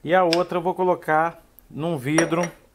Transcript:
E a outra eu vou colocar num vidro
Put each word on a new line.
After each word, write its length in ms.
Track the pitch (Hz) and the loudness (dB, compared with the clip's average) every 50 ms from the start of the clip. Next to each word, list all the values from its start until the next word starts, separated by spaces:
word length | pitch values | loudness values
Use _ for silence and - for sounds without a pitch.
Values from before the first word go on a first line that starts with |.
E 140 | - 143 175 | 0 2 2
a 80 | 185 185 | 4 4
outra 340 | 170 165 175 180 175 175 | 4 2 0 0 -2 -4
eu 40 | 180 | -4
vou 120 | 165 185 175 | -2 -4 -2
colocar 680 | 180 185 185 175 170 - - 156 156 160 170 165 - - _ _ - - _ | 0 0 0 0 -2 0 0 2 2 2 0 -4 -10 -20 _ _ -20 -20 _
num 280 | - 135 151 170 170 | -10 -8 -4 -4 -4
vidro 520 | 139 120 139 151 160 170 156 165 170 175 165 - - _ _ | -4 -4 0 0 0 2 2 0 -2 -2 -4 -8 -16 _ _